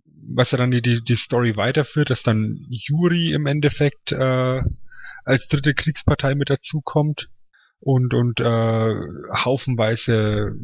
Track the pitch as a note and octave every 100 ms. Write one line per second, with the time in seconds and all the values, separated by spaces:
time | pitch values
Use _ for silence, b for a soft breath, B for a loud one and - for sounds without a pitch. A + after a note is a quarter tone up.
0 | _ _ - B2+ B2 B2+ B2 B2 A#2+ A#2
1 | A#2 A#2+ - B2 A#2+ G#2+ G#2+ C3+ C#3+ -
2 | D3+ - - A2 G#2+ A2 - A#2+ - D3
3 | F3 F3 E3 D3+ D3 C#3+ D3 - D3 -
4 | - C#3 C3 B2+ B2+ C3 B2+ - B B
5 | B B - C3 - C#3+ C#3 - - D3
6 | - D3+ C#3 C#3+ C#3+ C#3 - D#3 - D#3
7 | D3+ D3 - - - b b _ - C3
8 | B2 B2 A#2+ A2+ A#2+ A2+ A2+ A2+ A2+ G#2
9 | - C#2 - - - B2+ - A#2+ A2 A2+
10 | - A2+ G#2+ G#2 G#2 G#2